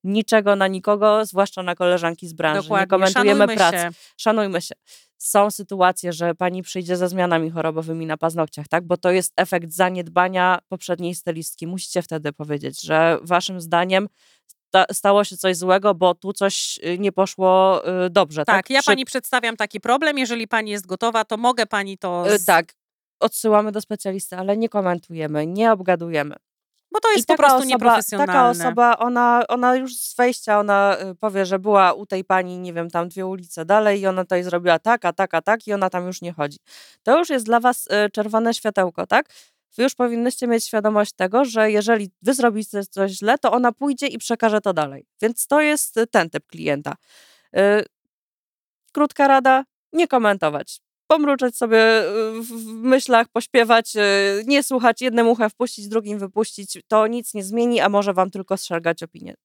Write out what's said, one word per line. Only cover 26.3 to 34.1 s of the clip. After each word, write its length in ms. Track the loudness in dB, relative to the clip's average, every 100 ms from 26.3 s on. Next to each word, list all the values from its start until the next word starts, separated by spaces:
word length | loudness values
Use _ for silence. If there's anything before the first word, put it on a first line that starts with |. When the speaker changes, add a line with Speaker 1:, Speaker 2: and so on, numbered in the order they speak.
| -10 _ _ _ _ _
Speaker 2:
Bo 80 | 0
to 100 | 2
Speaker 1:
I 40 | 2
Speaker 2:
jest 120 | 2
po 60 |
Speaker 1:
taka 100 | 4
Speaker 2:
prostu 140 | 6 4
Speaker 1:
osoba, 120 | 2
Speaker 2:
nieprofesjonalne. 640 | 2 4 4 2 -2 2
Speaker 1:
taka 160 | 4 4
osoba, 480 | 2 -2 2 4 4
ona, 460 | 0 2 2 2 2
ona 280 | 0 2 0
już 200 | -2 -10
z 180 | -10 0
wejścia, 440 | 0 0 0 0
ona, 380 | 2 2 4 0 -4
y, 40 | -6
powie, 300 | -4 -2 -2
że 140 | -2
była 340 | 2 6 4
u 120 | 2 -6
tej 180 | -8
pani, 340 | 0 0 0 -8
nie 140 | -8
wiem, 160 | -8 -4
tam 200 | -4 -4
dwie 160 | -6 -8
ulice 400 | -10 -12 -12 2
dalej 340 | 2 4 2
i 60 |
ona 160 | 0